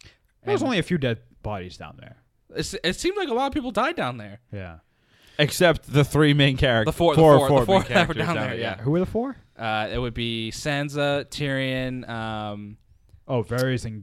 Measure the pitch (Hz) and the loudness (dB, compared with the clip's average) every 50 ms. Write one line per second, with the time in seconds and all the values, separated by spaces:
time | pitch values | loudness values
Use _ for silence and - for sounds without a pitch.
0 | _ - _ _ _ _ _ _ _ 381 415 370 - 269 240 185 156 - 180 165 | _ -20 _ _ _ _ _ _ _ -2 0 0 0 0 0 0 0 0 -2 -2
1 | 131 123 113 113 - _ _ _ - 107 104 92 90 90 - - 82 78 73 65 | 0 -2 -2 -4 -6 _ _ _ -10 -8 -8 -8 -8 -12 -14 -16 -16 -18 -18 -20
2 | - - - - _ _ _ _ _ _ - - 165 - 190 185 - 165 185 - | -20 -20 -20 -20 _ _ _ _ _ _ -8 -8 -8 -6 -8 -6 -4 -4 -4 -2
3 | - 349 392 415 370 285 226 240 277 277 269 302 240 254 226 202 240 302 349 320 | -4 -4 -2 -2 -4 -2 -2 -2 -2 -2 -2 -4 -6 -4 -2 -2 -2 -2 -2 -4
4 | 180 127 123 117 104 104 101 - _ _ - 101 92 87 82 80 _ _ _ _ | -4 -6 -6 -8 -12 -16 -16 -20 _ _ -12 -12 -12 -12 -14 -18 _ _ _ _
5 | _ _ _ _ _ _ _ - 147 139 - - 180 170 156 - - - 120 147 | _ _ _ _ _ _ _ 0 0 0 2 4 4 4 4 2 -2 0 2 2
6 | 143 - - 147 156 147 143 147 139 139 131 127 147 131 117 113 110 151 165 - | 2 4 4 4 4 4 6 4 4 4 4 2 2 2 2 2 2 0 0 2
7 | 170 170 147 151 160 156 143 135 135 135 147 135 120 113 196 190 - - - 202 | 2 4 6 8 8 10 10 8 8 6 4 4 4 4 4 4 2 2 2 2
8 | 170 - 160 139 160 175 170 110 107 - 117 90 113 113 101 - 110 131 156 175 | 2 2 0 -2 -2 -2 -2 -2 -2 -4 -4 -4 -6 -6 -6 -4 -2 0 0 0
9 | 185 - - 220 240 277 247 - - _ _ - 113 110 107 107 110 101 104 120 | 0 -2 -2 -4 -4 -4 -8 -12 -16 _ _ -8 -4 -2 -2 -2 -2 -2 -4 -4
10 | 127 120 113 117 117 117 117 113 113 113 - - - 151 143 143 147 147 139 147 | -4 -4 -4 -4 -4 -4 -4 -4 -4 -6 -8 -6 -4 -4 -2 -2 -4 -4 -4 -2
11 | 143 143 143 143 - - - - 147 139 135 135 135 131 131 131 131 127 127 127 | -2 0 0 -2 -4 -6 -8 -6 -4 -2 -2 -2 -2 -2 -2 -4 -4 -4 -6 -8
12 | 120 - 117 113 110 110 110 107 107 104 104 104 104 104 107 - _ _ _ _ | -8 -10 -8 -8 -6 -6 -6 -6 -8 -8 -8 -10 -12 -14 -16 -18 _ _ _ _
13 | _ _ - - _ - 135 120 107 - 120 127 127 131 127 120 - 117 110 107 | _ _ -20 -20 _ -4 -4 -4 -2 -2 -2 -2 0 0 -2 -2 -4 -6 -10 -12